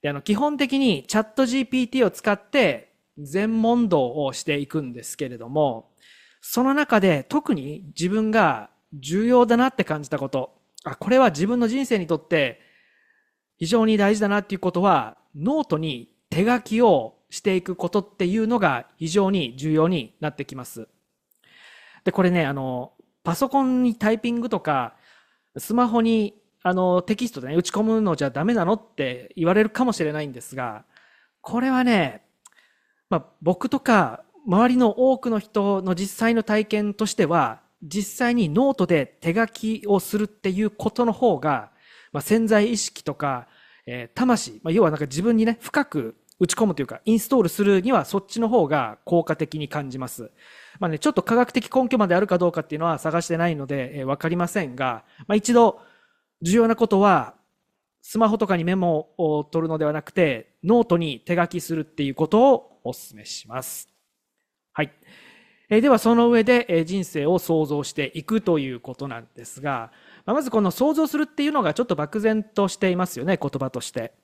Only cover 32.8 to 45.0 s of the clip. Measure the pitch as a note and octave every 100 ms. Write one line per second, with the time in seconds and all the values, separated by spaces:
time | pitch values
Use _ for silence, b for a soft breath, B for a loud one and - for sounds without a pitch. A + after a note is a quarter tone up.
32.8 | _ _ _ E3 - _ D#3 F3+ B3+ C4+
33.8 | - A3 C#3+ A2 - _ C4 F#3 B3 B3
34.8 | A#3+ G3+ B3+ C4 B3+ A3 - A3 G3+ G3
35.8 | F#3 F3 G3 - A3+ A#3 G#3+ G#3+ G#3+ G#3+
36.8 | G#3 G3+ G#3+ - D#3+ E3+ B2+ A2 _ _
37.8 | D3+ F3 G3+ - A#3+ A#3+ F3 D#3 C#4 C4+
38.8 | F3+ E3 C3+ _ E3+ F#3 A3+ - A3 A3
39.8 | G3+ G3 - G#3+ G#3 _ G3 F#3 G#3+ -
40.8 | A3+ - A#3+ G#3+ B3 D#3 D3+ C3 G#2 b
41.8 | b b b D3 - A3 A3+ G#3+ G#3 A3+
42.8 | - - - C#3+ C#3+ B2+ A#2+ b b b
43.8 | - B2 A#2 - B3+ A#3 - G#2+ D#3+ F3
44.8 | F3+ D3+